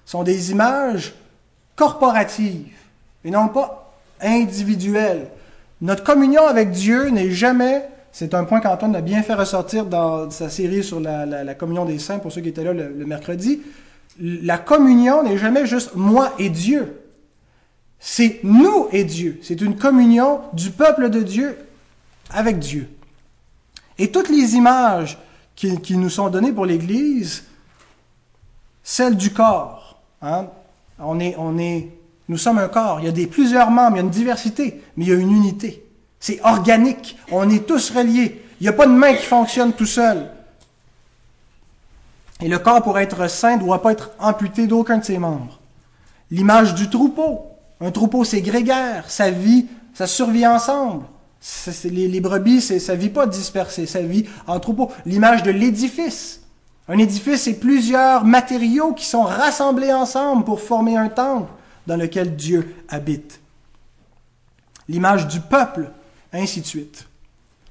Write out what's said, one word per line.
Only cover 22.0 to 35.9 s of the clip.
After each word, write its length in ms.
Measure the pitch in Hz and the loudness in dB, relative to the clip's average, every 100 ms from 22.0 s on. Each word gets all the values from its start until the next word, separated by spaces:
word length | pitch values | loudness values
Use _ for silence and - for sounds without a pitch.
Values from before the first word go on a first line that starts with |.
| _ _ - | _ _ -10
avec 300 | 202 220 185 | -4 -2 -2
Dieu. 320 | 139 143 127 - - _ _ _ _ _ _ - _ - | -6 -8 -10 -18 -20 _ _ _ _ _ _ -20 _ -4
Et 140 | - | -2
toutes 180 | 370 370 | 0 2
les 280 | 294 240 240 | 2 4 6
images 600 | 240 254 233 180 156 - - _ _ | 6 6 2 0 -4 -10 -20 _ _
qui, 260 | - 196 175 | -8 -4 -4
qui 160 | 175 180 | -2 -2
nous 140 | 180 | 0
sont 180 | 202 196 | -2 -2
données 240 | 185 254 | 0 0
pour 140 | 208 185 | 0 -2
l'Église, 800 | 165 170 226 294 262 170 - - _ _ _ _ _ _ _ _ _ _ _ _ _ | -2 -2 -2 0 -2 -4 -10 -16 _ _ _ _ _ _ _ _ _ _ _ _ _
celles 340 | - - 247 202 | -10 -2 0 0
du 160 | 196 | 0
corps, 720 | - 220 180 - - - _ _ _ | 2 2 2 -4 -14 -20 _ _ _
hein, 280 | 147 175 190 - _ _ _ - | -6 -6 -6 -16 _ _ _ -14
on 200 | 147 165 | -8 -4
est, 180 | 175 170 | -4 -6
on 180 | 160 165 | -6 -4
est, 320 | 170 170 165 - _ _ - | -4 -6 -10 -20 _ _ -10
nous 80 | 165 | -4
sommes 220 | 240 220 | 0 0
un 100 | 190 | 0
corps. 320 | 226 220 156 | 0 -2 -2
Il 60 | 165 | -4
y 20 | |
a 40 | |
des, 160 | 170 170 | -4 -4
plusieurs 420 | - 254 247 226 | -2 2 4 4
membres, 260 | 240 240 190 | 6 4 2
il 40 | |
y 20 | |
a 20 | |
une 60 | 185 | 0
diversité, 720 | 185 240 233 226 220 269 - - 165 | 0 -2 -2 -4 -4 -6 -6 -14 -4
mais 100 | 180 | 2
il 20 | |
y 40 | |
a 40 | 180 | 2
une 160 | 185 | 4
unité. 540 | 208 202 202 220 - - | 4 2 -2 -10 -14 -20